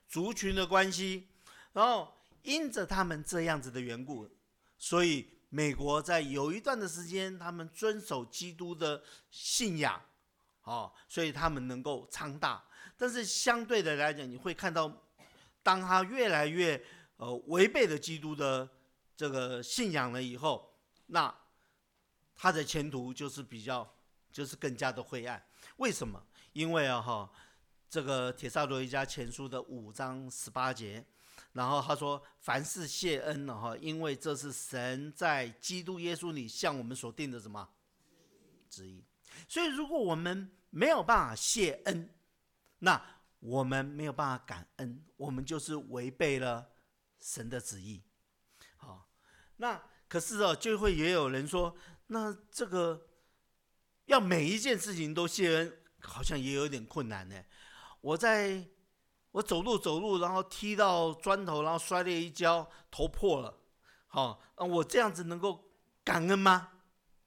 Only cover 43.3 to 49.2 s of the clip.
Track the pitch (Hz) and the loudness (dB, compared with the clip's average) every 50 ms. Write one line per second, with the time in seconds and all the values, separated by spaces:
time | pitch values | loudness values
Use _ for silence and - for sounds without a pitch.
43.3 | _ _ - 113 123 135 131 127 135 135 135 143 147 147 151 147 135 151 147 135 | _ _ -6 -2 0 0 2 2 0 -2 -2 -4 -6 -6 -6 -4 -2 -2 -2 -2
44.3 | 127 123 - - - 87 87 - _ - 131 120 120 143 156 _ _ - 139 143 | -2 -4 -8 -12 -12 -12 -12 -16 _ -10 -10 -8 -10 -12 -16 _ _ -10 -8 -6
45.3 | 131 131 131 - 160 147 - - 156 147 - - 123 123 123 131 131 - 170 147 | -4 -6 -4 -4 -6 -6 -4 -4 -6 -6 -6 -8 -6 -6 -6 -6 -2 0 2 2
46.3 | 139 127 127 123 120 117 127 - _ _ _ _ _ _ _ _ _ _ - - | 2 2 0 -2 -2 -4 -6 -14 _ _ _ _ _ _ _ _ _ _ -10 -10
47.3 | - - 113 117 127 123 - - 104 95 92 107 104 92 - _ _ _ _ _ | -8 -8 -6 -6 -6 -6 -6 -8 -10 -10 -10 -12 -12 -14 -16 _ _ _ _ _
48.3 | _ _ _ _ _ _ - - _ _ 143 123 92 90 - _ _ _ | _ _ _ _ _ _ -20 -20 _ _ -20 -20 -20 -20 -20 _ _ _